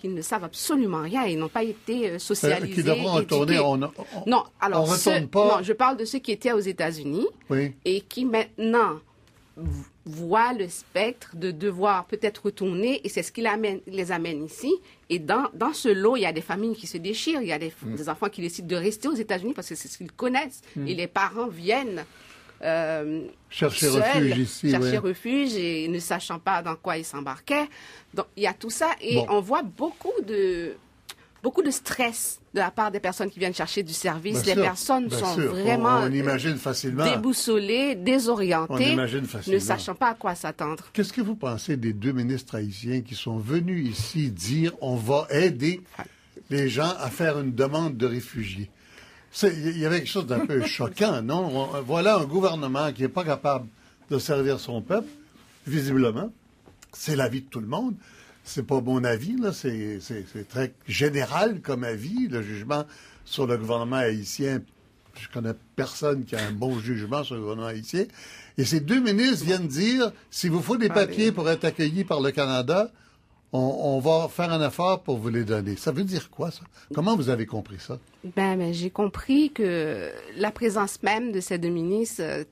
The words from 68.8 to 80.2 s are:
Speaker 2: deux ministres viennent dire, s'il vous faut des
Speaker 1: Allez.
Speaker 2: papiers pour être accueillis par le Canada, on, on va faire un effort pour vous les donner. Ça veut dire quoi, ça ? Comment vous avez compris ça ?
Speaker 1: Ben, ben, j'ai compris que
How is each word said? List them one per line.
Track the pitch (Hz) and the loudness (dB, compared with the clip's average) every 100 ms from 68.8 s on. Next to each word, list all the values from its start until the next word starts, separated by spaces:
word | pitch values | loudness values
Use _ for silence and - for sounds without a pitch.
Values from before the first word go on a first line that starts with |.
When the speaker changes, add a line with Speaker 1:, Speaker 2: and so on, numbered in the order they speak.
Speaker 2:
deux | 147 254 | 2 4
ministres | 240 202 254 196 | 4 4 4 2
viennent | 147 185 165 | 2 0 0
dire, | 135 214 254 226 - - | 0 2 2 0 -2 -14
s'il | - 180 | -4 0
vous | 170 | 0
faut | 165 240 | 0 2
des | 220 | 4
Speaker 1:
Allez. | 208 190 | 4 2
Speaker 2:
papiers | 202 220 | 4 2
pour | 180 160 | 4 2
être | 165 165 | 2 0
accueillis | - 151 175 | 2 0 0
par | 190 156 | 0 2
le | 135 | 2
Canada, | 147 135 127 123 175 226 _ _ _ _ _ - | 2 2 2 2 2 2 _ _ _ _ _ -4
on, | 131 | 0
on | 131 - 143 135 | 2 2 0 2
va | 139 160 160 | 4 4 2
faire | - 175 | -2 0
un | 160 147 | 2 0
effort | 143 180 190 | 0 2 2
pour | - 123 | 0 -2
vous | 113 | 0
les | 117 | 0
donner. | 107 107 98 98 | 0 0 0 -2
Ça | - | -2
veut | 143 | -2
dire | 196 180 - | -2 -2 -6
quoi, | - 165 | -6 -6
ça ? | - - - - | -6 -16 -20 -8
Comment | 147 185 226 | -2 2 2
vous | 127 | 2
avez | 120 110 | 0 0
compris | 110 85 98 | -4 -6 -12
ça ? | - 127 - _ 185 196 | -12 -12 -12 _ -6 0
Speaker 1:
Ben, | 190 185 | 2 2
ben, | 170 | 0
j'ai | 170 180 | -2 -4
compris | 196 208 - - 277 302 | 0 -2 -2 2 4 4
que | 294 196 175 156 110 78 57 | 2 0 0 -2 -4 -6 -10